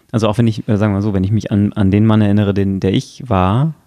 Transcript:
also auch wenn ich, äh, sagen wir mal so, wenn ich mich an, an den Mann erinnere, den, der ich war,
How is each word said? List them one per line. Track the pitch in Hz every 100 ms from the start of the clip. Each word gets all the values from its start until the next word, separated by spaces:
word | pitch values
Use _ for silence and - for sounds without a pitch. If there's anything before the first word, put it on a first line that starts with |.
| _
also | 117 107
auch | 107
wenn | 117
ich, | 107 -
äh, | 107
sagen | 107
wir | 98
mal |
so, | 104
wenn | 98
ich | 95
mich | 107 -
an, | 101 104
an | - 98
den | 104 110
Mann | 110
erinnere, | 104 101 101
den, | 101 98 95
der | 92
ich | 101 - - 131
war, | 98 92 107 156 151